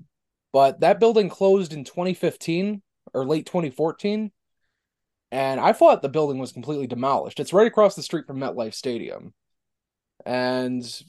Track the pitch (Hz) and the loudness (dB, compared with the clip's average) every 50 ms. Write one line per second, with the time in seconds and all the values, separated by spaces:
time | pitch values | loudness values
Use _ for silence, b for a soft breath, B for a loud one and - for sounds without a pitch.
0 | - _ _ _ _ _ _ _ _ _ - 135 139 139 135 - 156 165 202 190 | -20 _ _ _ _ _ _ _ _ _ 4 4 4 4 4 2 2 2 4 6
1 | 220 226 233 214 208 170 - - 196 196 190 202 185 151 156 151 131 - - - | 4 4 4 4 2 0 -2 0 2 4 4 4 2 -2 -8 -12 -14 -12 -8 -6
2 | 175 185 185 - - 170 151 - - - 165 170 190 208 214 196 _ _ _ _ | -4 -4 -4 -2 -2 -4 -4 -4 -6 -4 -4 -2 -2 -4 -6 -8 _ _ _ _
3 | _ - _ 127 135 131 156 156 151 - - 180 170 147 127 - 151 165 151 - | _ -8 _ -4 -2 0 -2 -2 -2 -4 -4 -4 -4 -4 -4 -2 -2 -2 -2 -4
4 | - 202 208 214 220 208 - _ _ _ _ _ _ _ _ _ _ _ _ _ | -4 -4 -4 -4 -6 -8 -10 _ _ _ _ _ _ _ _ _ _ _ _ _
5 | _ _ _ _ _ _ - 131 135 135 135 170 113 170 226 - 339 330 269 180 | _ _ _ _ _ _ -4 -2 -2 -2 -2 2 2 2 4 6 8 6 6 6
6 | - 139 131 156 151 147 139 131 131 117 - 127 117 131 151 143 139 120 120 120 | 2 -2 -2 0 0 0 -2 -4 -6 -10 -12 -14 -8 -8 -6 -6 -6 -6 -6 -4
7 | 123 139 135 110 73 - - - 143 - - 185 226 240 - - 214 196 - - | -2 0 0 0 -2 -4 -8 -10 -10 0 4 4 4 4 4 4 4 4 2 0
8 | - - - 165 139 - 139 131 139 123 87 - 117 110 - - - 131 120 117 | -10 -8 -8 -8 -8 -8 -10 -8 -8 -6 -6 -6 -8 -8 -8 -8 -8 -6 -6 -6
9 | 82 57 50 - - - _ _ _ _ _ _ _ _ _ _ _ _ _ _ | -8 -10 -12 -14 -16 -20 _ _ _ _ _ _ _ _ _ _ _ _ _ _
10 | _ _ _ _ - - 123 127 127 127 127 127 127 127 127 123 120 117 - - | _ _ _ _ -8 -6 -4 -2 -2 -2 -2 -2 -4 -4 -6 -6 -8 -10 -14 -16
11 | - | -14